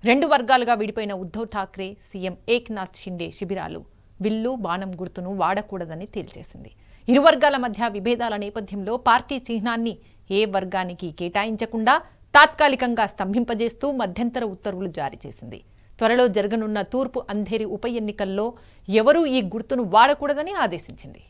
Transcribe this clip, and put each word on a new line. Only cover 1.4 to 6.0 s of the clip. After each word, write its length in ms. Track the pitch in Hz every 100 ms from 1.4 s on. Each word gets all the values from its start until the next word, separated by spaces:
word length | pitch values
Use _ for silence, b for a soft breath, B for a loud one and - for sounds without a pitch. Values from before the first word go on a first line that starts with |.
| 226 214
ఠాక్రే, 340 | 190 - 190 202 -
సీఎం 300 | 196 185 180 - 240
ఏక్నాథ్ 460 | 240 214 185 -
షిండే 260 | - 175 165 -
శిబిరాలు 440 | 175 190 156 165 - - - - 202
విల్లు, 260 | 220 226 254 180
బాణం 260 | 175 190 175
గుర్తును 300 | 180 - 180 196
వాడకూడదని 640 | 170 196 208 190 170 160